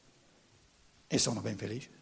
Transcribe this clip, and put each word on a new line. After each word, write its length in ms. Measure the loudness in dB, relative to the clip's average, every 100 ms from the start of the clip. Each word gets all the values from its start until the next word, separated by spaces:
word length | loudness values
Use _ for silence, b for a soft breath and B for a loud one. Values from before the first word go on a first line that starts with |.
| -20 -20 -20 -20 -20 -20 -20 -20 -20 -20 0
E 100 | 2
sono 220 | 4 0
ben 160 | -4 -4
felice. 340 | -6 -6 -10 -20